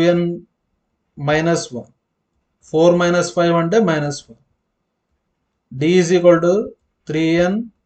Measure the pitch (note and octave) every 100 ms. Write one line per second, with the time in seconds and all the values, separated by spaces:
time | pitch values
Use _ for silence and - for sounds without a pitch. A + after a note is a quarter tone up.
0 | E3+ F3 F3 F3 - _ _ _ _ _
1 | _ - C#3+ D3+ E3 D#3+ - A#2+ - _
2 | _ _ _ _ _ _ - D#3 E3+ F3
3 | F3 F3 E3+ - E3+ E3+ E3 G#3+ G3 D#3
4 | D3 C#3 - - _ _ _ _ _ _
5 | _ _ _ _ _ _ _ C3+ D#3 F#3
6 | E3 F3+ F3 E3 F3 G3 B3+ - _ _
7 | - D#3 D#3+ E3 F3 G#3 A#3 _